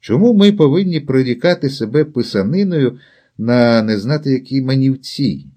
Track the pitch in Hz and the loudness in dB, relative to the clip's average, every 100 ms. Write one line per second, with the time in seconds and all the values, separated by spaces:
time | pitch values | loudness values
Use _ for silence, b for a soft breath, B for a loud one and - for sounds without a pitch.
0 | - 117 226 220 202 202 151 151 190 165 | -2 2 4 6 4 4 2 2 -2 -4
1 | - 131 127 117 175 175 139 135 110 135 | -2 -2 0 0 0 0 -4 -6 -4 -2
2 | 151 139 113 104 98 175 202 170 127 - | -2 -2 -4 -2 -2 0 0 0 -2 -2
3 | B B B - 110 123 120 117 107 110 | B B B -8 -2 2 4 2 0 -4
4 | 110 147 143 131 - 135 131 135 135 131 | -2 -4 -2 -4 -2 -4 -2 0 0 -2
5 | - - 139 73 - | -8 -6 -4 -4 -12